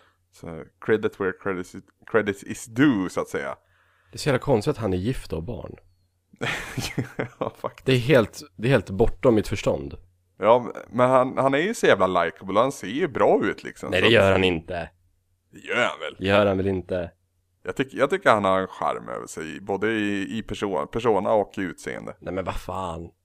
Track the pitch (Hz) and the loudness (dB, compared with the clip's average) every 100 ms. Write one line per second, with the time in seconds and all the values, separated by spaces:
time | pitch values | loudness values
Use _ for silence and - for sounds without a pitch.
0 | _ _ _ _ 87 80 - _ - 110 | _ _ _ _ -14 -14 -16 _ 0 0
1 | 107 - 98 - 101 90 92 98 _ _ | 0 -2 -4 -2 -6 -6 -6 -14 _ _
2 | - 113 101 98 - 107 - 113 147 110 | -2 0 0 -4 -8 -12 -10 4 4 4
3 | 90 - 80 85 69 65 _ _ _ _ | 0 -4 -4 -6 -6 -10 _ _ _ _
4 | _ - - 123 - 120 120 - 110 92 | _ -6 0 0 2 0 0 -2 -2 -2
5 | 98 127 - 82 82 120 - - _ _ | -2 -4 -6 -8 -8 -10 -12 -18 _ _
6 | _ _ _ _ 120 - - - - - | _ _ _ _ -6 -6 -8 -8 -6 -6
7 | 127 - 123 - - - - - - 127 | -6 -8 -10 -6 -8 -6 -10 -6 0 0
8 | 117 135 104 - - - 110 131 - 98 | 4 4 4 -4 -20 -6 2 2 0 2
9 | 113 - 131 110 - 101 - 85 71 - | 2 4 4 4 2 -2 -2 -2 -6 -14
10 | - _ _ _ 101 123 - - - 113 | -18 _ _ _ 4 4 4 -12 -8 2
11 | 127 131 131 - 135 139 180 240 180 107 | 4 6 4 2 2 2 0 0 4 4
12 | 92 90 85 - 95 98 131 - 95 127 | 4 2 0 -4 -2 2 2 0 -8 -4
13 | 180 95 110 202 101 - 64 - 65 90 | -4 2 4 4 2 -4 -10 -12 -2 2
14 | 101 113 98 95 95 85 82 87 82 _ | 4 6 6 4 2 0 -4 -10 -10 _
15 | _ _ _ _ _ - 76 107 113 73 | _ _ _ _ _ -20 -6 -2 -2 -2
16 | 78 78 95 101 104 95 95 95 - 92 | -10 -6 2 4 4 2 0 -4 -4 -6
17 | 82 _ _ _ _ _ - - 135 - | -6 _ _ _ _ _ -12 -6 -6 0
18 | 139 190 147 110 98 95 95 - 78 58 | 0 2 4 4 4 2 0 -4 -4 -4
19 | 57 57 58 - 80 73 98 98 107 113 | -6 -10 -10 -10 -10 -10 -6 -2 0 0
20 | 104 101 98 113 107 104 104 87 73 117 | -2 -2 -4 -8 -8 -6 -4 -4 -4 -2
21 | 120 101 107 110 98 - 92 - - 55 | 2 2 2 2 0 -4 -6 -6 -10 -10
22 | 53 - - 90 92 - - 92 92 82 | -12 -12 -8 -6 -6 -8 -8 -8 -8 -8
23 | 82 _ | -12 _